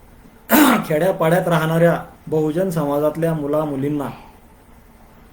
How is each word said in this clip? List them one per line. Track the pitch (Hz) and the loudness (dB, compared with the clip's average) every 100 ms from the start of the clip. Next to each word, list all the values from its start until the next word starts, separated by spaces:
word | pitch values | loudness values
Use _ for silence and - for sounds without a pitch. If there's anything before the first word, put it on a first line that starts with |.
| - - - - - | -20 -20 -20 -18 2
<clears throat> | 269 269 214 - | 4 6 4 0
खेड्यापाड्यात | 151 185 185 160 180 175 | 0 0 0 0 0 0
राहणाऱ्या | 160 160 165 170 151 - - - | 0 0 2 2 2 -6 -18 -6
बहुजन | 156 156 156 190 | -2 -2 -2 -4
समाजातल्या | 165 143 143 151 156 165 | -2 -2 0 -2 -2 -2
मुला | 156 143 151 | -2 -2 -2
मुलींना | 156 139 139 147 127 - - - - - - - - - - - - | -2 -4 -4 -4 -6 -10 -20 -20 -20 -20 -20 -20 -20 -20 -20 -20 -20